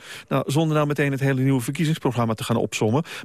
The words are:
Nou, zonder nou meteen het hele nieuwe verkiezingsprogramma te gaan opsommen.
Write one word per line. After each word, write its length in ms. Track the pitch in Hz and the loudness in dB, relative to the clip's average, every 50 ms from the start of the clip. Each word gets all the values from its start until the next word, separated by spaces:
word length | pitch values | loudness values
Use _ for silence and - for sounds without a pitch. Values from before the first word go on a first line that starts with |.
| - - - - - | -16 -16 -16 -16 -6
Nou, 160 | - 147 135 - | -2 -2 -2 0
zonder 280 | - 135 156 165 156 151 | 0 0 2 2 2 2
nou 120 | 151 147 | 2 2
meteen 240 | 147 143 147 147 139 | 2 2 0 0 0
het 100 | 135 127 | 0 0
hele 200 | 135 139 135 127 | 2 2 2 2
nieuwe 200 | 131 135 135 127 | 2 2 2 2
verkiezingsprogramma 720 | 117 147 139 - 160 151 160 - - 143 110 123 117 110 110 | 0 -2 -2 0 0 0 0 0 -2 -2 0 0 0 0 0
te 100 | - 120 | -2 -2
gaan 120 | - 113 | -2 0
opsommen. 480 | 110 - - - - 117 107 117 151 165 - - - | 0 0 -2 -2 0 0 2 2 0 0 -4 -8 -10